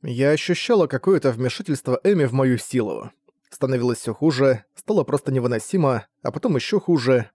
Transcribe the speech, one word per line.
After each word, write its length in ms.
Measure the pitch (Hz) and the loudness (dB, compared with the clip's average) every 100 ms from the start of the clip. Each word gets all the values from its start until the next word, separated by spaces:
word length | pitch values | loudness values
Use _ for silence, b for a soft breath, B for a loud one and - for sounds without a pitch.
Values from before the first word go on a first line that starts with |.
Я 300 | 147 120 135 | -8 0 2
ощущала 560 | 151 - 175 - 226 156 | 2 0 -4 2 2 2
какое-то 440 | 135 - 185 139 | 0 2 2 2
вмешательство 680 | 117 127 - 196 143 - 123 | 0 -4 -4 -6 -4 -2 -2
Эми 220 | 185 196 135 | 0 2 2
в 80 | |
мою 240 | 131 131 120 | 2 2 0
силу. 540 | - 127 104 62 50 _ _ _ _ | -2 -2 -2 -6 -12 _ _ _ _
Становилось 500 | - 131 127 123 117 | -6 -2 0 -2 -2
всё 140 | - | -6
хуже, 500 | 107 156 131 135 123 _ - | -2 -2 2 2 2 _ -20
стало 280 | - 214 | -2 -2
просто 280 | 143 147 - | 0 -2 0
невыносимо, 760 | 131 120 117 - 190 147 120 - _ | -2 0 -2 -2 0 2 0 -6 _
а 100 | - | -8
потом 240 | - 254 143 | -4 -2 -2
ещё 240 | - 208 | 0 -2
хуже. 520 | - 165 123 127 110 | 2 0 4 2 2